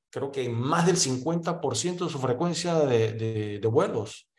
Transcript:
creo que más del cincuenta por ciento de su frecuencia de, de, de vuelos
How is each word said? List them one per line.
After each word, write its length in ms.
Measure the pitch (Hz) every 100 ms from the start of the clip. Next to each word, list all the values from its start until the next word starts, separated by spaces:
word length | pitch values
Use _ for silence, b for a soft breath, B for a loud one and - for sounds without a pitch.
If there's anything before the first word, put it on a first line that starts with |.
| _
creo 200 | 127 139
que 180 | 135 123
más 380 | 117 127 170 170
del 100 | 170
cincuenta 640 | 139 127 131 170 170 170
por 160 | 139 117
ciento 280 | 175 175
de 60 | 175
su 80 | 139
frecuencia 600 | 127 - 175 170 175 165
de, 320 | 143 117 110
de, 460 | 110 113 110 107 104
de 100 | 110
vuelos 600 | 123 196 120 101 - -